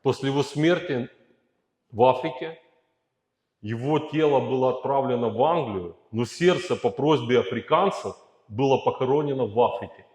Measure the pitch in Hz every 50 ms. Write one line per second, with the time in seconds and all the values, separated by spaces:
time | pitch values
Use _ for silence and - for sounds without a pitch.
0 | _ 135 127 - 135 135 139 143 131 - - 143 151 165 180 170 - - 139 120
1 | 123 - _ _ _ _ _ _ _ _ _ _ _ _ _ _ _ _ - 104
2 | 120 127 127 - - 160 - - 165 160 165 - _ _ _ _ _ _ _ _
3 | _ _ _ _ _ _ _ _ _ _ _ _ - 104 117 113 123 143 156 147
4 | 151 - 139 156 156 147 139 127 117 117 131 127 127 127 123 - - 131 139 139
5 | 131 127 123 120 120 113 104 110 135 156 170 170 143 113 101 95 87 85 82 _
6 | _ _ 110 113 120 113 - - 170 180 175 - - - 123 - - 117 - -
7 | 135 151 156 131 120 117 123 117 107 - 127 113 - - 151 170 190 196 - -
8 | - 98 92 - - _ _ _ _ _ 107 110 139 135 135 123 - 123 120 -
9 | 135 123 135 151 151 143 135 131 123 107 101 117 120 107 - - 107 - - -
10 | - _